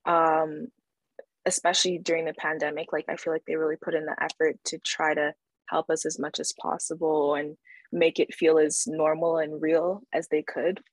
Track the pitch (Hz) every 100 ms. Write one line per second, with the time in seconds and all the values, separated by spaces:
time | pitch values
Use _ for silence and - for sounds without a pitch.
0 | - 170 160 160 156 151 - _ _ _
1 | _ - - _ - - 170 180 185 175
2 | 180 165 160 151 156 156 147 151 160 151
3 | - 175 170 160 - 160 156 160 - 165
4 | 151 - 151 - 156 - - 160 - -
5 | 156 151 147 - _ _ - 156 156 160
6 | 160 160 156 - - - - 170 - 165
7 | 160 151 143 147 151 156 _ - _ 175
8 | 165 - - - 160 160 156 - 147 156
9 | 156 160 165 165 151 151 156 160 175 202
10 | - 160 - 151 - 143 165 196 -